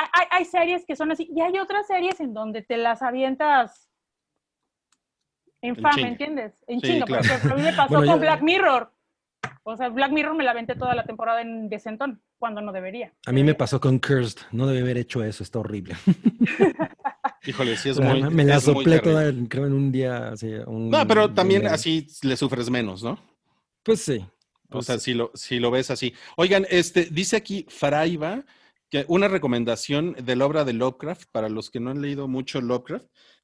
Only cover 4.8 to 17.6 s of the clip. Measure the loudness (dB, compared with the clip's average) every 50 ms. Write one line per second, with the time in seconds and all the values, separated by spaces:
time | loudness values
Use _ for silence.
4.8 | _ _ _ _ _ _ _ _ _ _ _ _ _ _ _ _ -8 -8 -6 0
5.8 | 2 2 4 4 2 0 -2 -6 -6 -6 -6 -6 -8 -8 -12 _ _ -8 -6 -2
6.8 | 0 0 2 2 0 0 0 2 2 2 2 2 0 0 0 2 2 2 2 2
7.8 | 2 4 4 4 6 6 6 4 4 4 2 2 2 2 4 4 4 4 2 2
8.8 | 0 -4 _ _ _ _ _ _ _ _ _ _ -16 -16 -16 -14 _ -10 -6 -6
9.8 | -6 -4 0 0 0 2 2 0 0 0 0 0 0 0 0 -2 -4 -6 -6 -4
10.8 | -2 -2 0 -2 -2 -6 -8 -4 -2 -2 0 -2 -2 -6 -8 -10 -8 -8 -8 -8
11.8 | -8 -10 -8 -6 -6 -6 -6 -10 _ _ _ _ -8 -8 -8 -8 -8 -8 -8 -8
12.8 | -10 -10 -10 -12 -12 -14 _ _ -6 0 2 4 4 4 4 2 0 -2 -2 0
13.8 | 0 0 0 0 0 0 0 0 0 -2 -6 -10 -14 -8 -4 -2 -2 0 0 0
14.8 | -2 -2 -2 -4 -4 -4 -4 -4 -4 -4 -6 -8 -10 -8 -8 -8 -6 -6 -8 -10
15.8 | -10 -10 -14 0 2 2 2 4 2 0 2 2 0 0 2 4 2 2 4 0
16.8 | -4 -8 -8 _ -10 -10 -8 _ -8 -8 -8 _ -10 -8 -4 -2